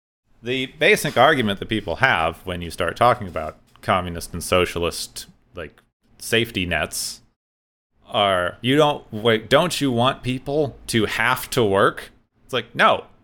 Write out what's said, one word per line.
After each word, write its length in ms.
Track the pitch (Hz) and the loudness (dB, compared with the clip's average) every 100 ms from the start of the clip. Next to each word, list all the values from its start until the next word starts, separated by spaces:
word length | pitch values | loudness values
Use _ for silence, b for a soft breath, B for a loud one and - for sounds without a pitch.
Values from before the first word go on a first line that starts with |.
| _ _ _ _ | _ _ _ _
The 220 | 113 131 131 | -6 -4 -6
basic 500 | - 151 214 156 117 | 0 2 2 2 4
argument 440 | 135 151 107 98 | 6 6 0 -2
that 80 | 95 | -4
people 280 | 110 98 80 | -4 -4 0
have 420 | 131 98 82 82 | 2 2 0 -2
when 180 | 92 87 | -8 -8
you 80 | 85 | -8
start 240 | - 87 - | -6 -6 2
talking 320 | 120 120 98 | 2 2 -4
about 300 | 80 78 - _ _ | -8 -8 -12 _ _
communist 520 | - 95 87 85 - | -2 -2 -2 -8 -10
and 100 | 87 | -10
socialist, 840 | - 90 87 85 85 - - - - _ _ | 0 2 2 -2 -4 -6 -10 -14 -18 _ _
like, 260 | 87 76 - _ _ _ _ | -16 -16 -18 _ _ _ _
safety 480 | - 117 117 101 87 | -2 -2 0 -4 -4
nets 540 | 80 82 - - - _ _ _ _ _ _ _ _ - | -2 -4 -6 -10 -12 _ _ _ _ _ _ _ _ -8
are, 480 | 117 101 92 87 90 | -2 0 0 -2 -4
you 160 | 120 143 | 0 2
don't, 280 | 151 139 - | 2 0 -8
wait, 360 | 107 113 110 110 | -2 2 2 4
don't 320 | 135 175 - | 2 2 -2
you 100 | 139 | -2
want 300 | 117 127 139 | 0 0 -2
people 540 | 123 131 - 143 139 - - | -6 -6 -4 -2 -2 -6 -4
to 180 | 120 98 | -2 0
have 420 | - 117 127 - | 0 0 -2 -2
to 140 | - | 0
work? 460 | 107 98 131 - - _ _ _ | 2 4 2 0 -12 _ _ _
It's 80 | - | -8
like, 220 | 123 - | -8 -6
no, 300 | 139 202 104 - _ | 0 2 2 -4 _